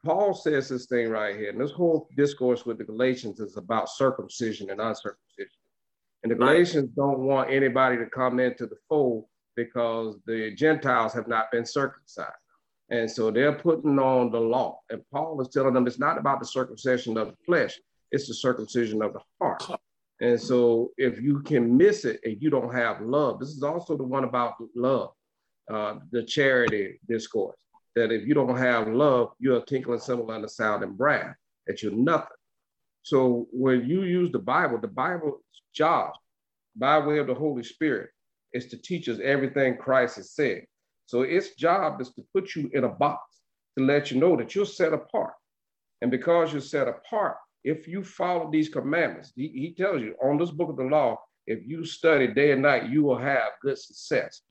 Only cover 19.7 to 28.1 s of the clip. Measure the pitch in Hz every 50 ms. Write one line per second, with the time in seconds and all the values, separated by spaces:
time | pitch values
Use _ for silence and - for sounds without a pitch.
19.7 | 151 - _ _ _ _ _ _ _ _ 123 120 120 113 101 104 127 123 120 120
20.7 | 117 113 120 - - - 135 127 110 104 120 143 143 143 - - 156 127 120 117
21.7 | 120 131 175 208 208 - - 123 110 - - 113 107 101 143 156 139 131 120 120
22.7 | 120 127 117 113 104 - 104 113 131 147 151 127 107 95 127 139 151 131 135 143
23.7 | 160 175 170 - 160 131 131 127 127 135 131 120 120 123 123 123 - - 117 110
24.7 | _ 120 120 131 135 117 95 95 _ _ _ _ _ _ _ _ _ _ _ -
25.7 | 107 107 107 101 104 - - - 117 120 113 - - 151 143 135 131 127 120 113
26.7 | 110 104 98 95 - - _ - 117 113 110 - - 113 95 - - _ _ _
27.7 | _ _ _ _ _ 117 117 107